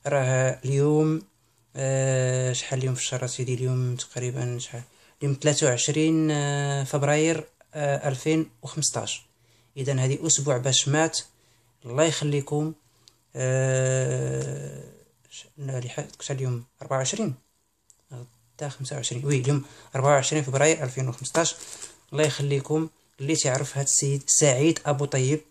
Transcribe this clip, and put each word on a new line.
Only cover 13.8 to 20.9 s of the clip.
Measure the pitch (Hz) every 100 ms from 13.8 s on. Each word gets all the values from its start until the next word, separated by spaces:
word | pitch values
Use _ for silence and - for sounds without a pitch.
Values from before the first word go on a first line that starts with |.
| 131 131 131 131 131 135 135 139 139 - - - _ _ _
ش-، | - - -
لا، | 135 127
اللي | 123
ح-، | -
كنت | - - -
اليوم | 135 127 120 120 _
أربعة | - 135
وعشرين، | 131 208 202 127 _ _ _ _ _ _ _
غدا | 127 120 _ _ - 147
خمسة | - 131
وعشرين، | 139 - 123
وي، | 139 139
اليوم | 123 143 - - -
أربعة | 131 139
وعشرين | 143 127 156
فبراير | 131 135 151 160
ألفين | 131